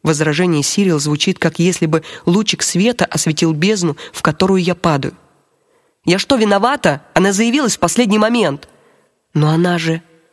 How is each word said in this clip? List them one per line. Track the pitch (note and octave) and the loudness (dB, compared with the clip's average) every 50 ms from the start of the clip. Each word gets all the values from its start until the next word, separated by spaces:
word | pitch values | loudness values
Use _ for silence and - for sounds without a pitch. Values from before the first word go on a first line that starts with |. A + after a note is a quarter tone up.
Возражение | - D#3 D#3+ D3 D#3 D#3 D3 D3+ F3+ F3+ E3 D3 C#3 | 0 0 0 0 0 -2 0 0 0 0 0 0 -2
Сирил | - - - G3+ F#3+ E3 D3 | -2 -2 0 0 2 0 0
звучит, | C#3+ D3 D3+ D3 - G3 F3+ - | 0 -2 -2 -2 -2 -2 -2 -2
как | - E3 - - | -2 -4 -2 0
если | E3 F#3 F3 - F#3 | 0 0 0 0 -2
бы | D#3+ D#3 D#3+ - - - - - | -2 -2 -2 -4 -6 -20 -6 -2
лучик | - F3 G#3 G#3+ - - - | 0 0 0 0 -2 -4 -4
света | - - - F3 G3 A#3+ A#3+ - - | -4 -4 -2 0 0 0 0 0 -4
осветил | - - D#3+ - D#3+ D#3 - E3+ E3 | -4 -2 -4 -2 -2 0 0 0 0
бездну, | D#3+ D3 E3 G3 A3 G3 F3 E3 C#3 - - - | 0 0 0 0 0 0 -2 -4 -4 -6 -12 -16
в | - - | -16 -4
которую | - F3 - - F#3+ F#3 F#3+ F#3 | -4 -4 0 0 0 2 2 2
я | F3 E3+ F3 | 0 -2 -4
падаю. | - - E3+ D3+ C#3 C3+ C#3 - _ _ _ _ _ _ _ _ _ _ _ _ _ _ _ _ _ _ | -2 0 0 0 0 -2 -6 -10 _ _ _ _ _ _ _ _ _ _ _ _ _ _ _ _ _ _
"Я | - F3 G3 | 0 0 0
что, | - - C4+ | 2 0 2
виновата? | B3 A3 G#3 G3+ G3 G3+ B3 C#4+ C#4+ - F3+ C#3+ D3 - _ _ | 2 4 2 2 2 2 0 -2 0 0 -2 -2 -2 -8 _ _
Она | - F#3 G3 | 2 2 2
заявилась | G3 F#3+ A#3 A#3 A#3 D4 C#4+ A3 - | 2 2 0 0 0 0 0 0 -2
в | - | -2
последний | - E3+ - - B3 G3+ G3+ G#3+ | -2 -2 2 0 2 2 2 2
момент". | G#3+ A3 A#3+ A#3+ G3+ D#3 C#3 C#3+ - - _ _ _ _ _ _ _ _ _ _ _ _ _ | 2 2 2 0 0 0 -2 -6 -12 -20 _ _ _ _ _ _ _ _ _ _ _ _ _
"Но | D3+ D3 D3+ | 0 2 2
она | D#3+ E3 F3 F3 F3 E3 | 2 2 2 0 0 -2
же" | D#3+ D#3+ D#3+ E3 _ _ _ _ _ _ | -2 -2 -4 -4 _ _ _ _ _ _